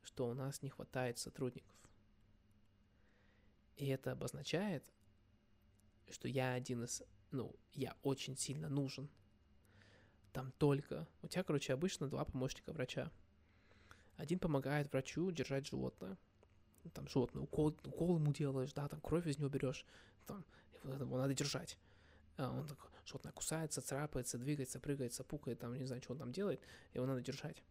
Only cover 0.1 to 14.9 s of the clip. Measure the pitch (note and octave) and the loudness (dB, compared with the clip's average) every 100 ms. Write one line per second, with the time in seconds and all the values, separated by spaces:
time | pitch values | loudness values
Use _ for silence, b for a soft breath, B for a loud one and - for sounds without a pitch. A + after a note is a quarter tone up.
0.1 | - A#2+ B2 C3+ - C3+ - - C3 B2+ | -2 0 0 -2 -2 -6 -8 -4 0 0
1.1 | A#2+ - - B2+ - - - - - - | 0 -6 -2 -2 -2 -16 -20 -20 -20 -20
2.1 | - - - - - - - - b b | -20 -20 -20 -20 -20 -20 -20 -20 b b
3.1 | b b b b b - - C#3+ C3 - | b b b b b -20 -4 0 0 0
4.1 | B2+ - C#3+ D3 D#3+ G#3 D#3 - _ - | -2 -4 -4 0 0 2 -2 -4 _ -20
5.1 | - - - _ - - - - - - | -20 -20 -20 _ -20 -20 -20 -20 -20 -16
6.1 | - B2+ B2+ C3 B2+ C3 B2 A#2+ - - | -4 0 2 4 2 0 -2 -2 -4 -6
7.1 | - - C3+ A2+ - - - B2+ - C#3 | -20 -4 -2 -2 -6 -14 -4 -4 0 0
8.1 | C3+ - C3 - C#3+ D#3 C#3 C3+ - C#3+ | 0 -2 -2 -2 -2 0 2 2 -2 -10
9.1 | - - - - - B B B B B | -12 -20 -20 -20 -20 B B B B B
10.1 | B - - C3 - D3 C#3 - - D#3+ | B -10 -8 -8 4 6 6 2 -6 -6
11.1 | - E3+ - F#3 D3 - C3+ F#3 - C3+ | -10 -4 -2 2 2 4 2 2 0 -2
12.1 | C3 D3 C3 B2+ - - D#3+ B2+ - C3 | 0 -2 0 -2 -2 -8 -4 -2 0 -4
13.1 | - - - B B B B B B B | -6 -20 -20 B B B B B B B
14.1 | - D3+ F3+ F3 C#3+ C3 D3 C#3+ | -10 0 2 4 4 6 2 4